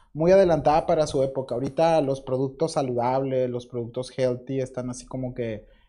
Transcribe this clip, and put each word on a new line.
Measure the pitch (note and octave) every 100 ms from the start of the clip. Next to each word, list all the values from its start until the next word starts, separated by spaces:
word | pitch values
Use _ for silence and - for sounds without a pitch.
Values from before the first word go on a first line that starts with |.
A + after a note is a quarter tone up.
| _
muy | D3 E3
adelantada | F#3+ F#3+ D#3 D3 D#3
para | E3 D#3+ D3+
su | C#3+
época. | C3+ C3+ B2+
Ahorita | A#2+ C3+ C3+ E3 D#3+
los | C#3 C3+
productos | - B2+ C3+ C3 D#3+
saludables, | D#3+ C3+ A#2+ A#2+ C3 C#3 C3 B2+
los | B2 A#2+
productos | B2 A#2 B2 B2+
healthy | - B2+ B2 B2 C3+
están | B2+ - B2
así | B2 -
como | C3 B2+
que, | B2 A#2 G#2+ - _